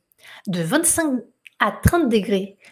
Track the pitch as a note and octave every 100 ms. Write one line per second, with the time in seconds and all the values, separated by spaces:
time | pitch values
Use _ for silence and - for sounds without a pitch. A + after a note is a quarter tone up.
0 | _ _ - - - F3 D#3+ D4 E4+ -
1 | D#4 B3+ - _ - - - - - F4
2 | C4+ A3 F3+ G3 G3 - -